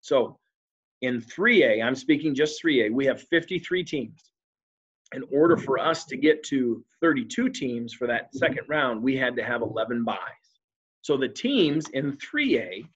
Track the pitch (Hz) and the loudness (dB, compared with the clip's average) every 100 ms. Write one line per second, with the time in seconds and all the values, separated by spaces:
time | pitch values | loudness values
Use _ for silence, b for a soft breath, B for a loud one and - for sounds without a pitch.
0 | - 139 113 - _ _ _ _ _ _ | 2 2 2 -4 _ _ _ _ _ _
1 | 127 123 113 - 214 226 135 107 117 131 | -4 -4 -8 -2 2 6 6 4 0 -2
2 | - 147 151 135 151 - 165 139 107 120 | 2 2 2 0 0 0 2 2 2 2
3 | 139 123 - 170 165 185 - 180 175 147 | 0 0 0 -2 0 -8 -4 -4 -4 -6
4 | 113 - _ _ _ _ _ _ _ _ | -8 -12 _ _ _ _ _ _ _ _
5 | _ 131 131 139 165 170 - 131 151 160 | _ -12 -4 4 4 4 2 0 0 -2
6 | - 135 147 151 - 139 123 113 - _ | -4 0 2 2 0 0 0 -2 -6 _
7 | 165 139 113 - 247 - 135 120 117 - | 2 2 -2 -2 -2 -2 -6 -6 -8 -6
8 | 120 117 - 135 160 131 - 151 135 110 | -2 -2 -4 -2 -2 -2 -4 0 0 0
9 | 123 135 127 123 110 120 110 110 113 120 | 0 2 0 -2 -4 -2 -2 -4 -4 -2
10 | 117 98 90 - _ _ _ _ _ _ | -2 -4 -8 -14 _ _ _ _ _ _
11 | - 139 131 - 240 277 165 147 151 135 | -2 -2 -2 -4 -2 2 2 2 -2 -4
12 | 143 143 - 294 277 139 92 95 135 | -4 -6 -6 -4 0 0 -2 -12 -16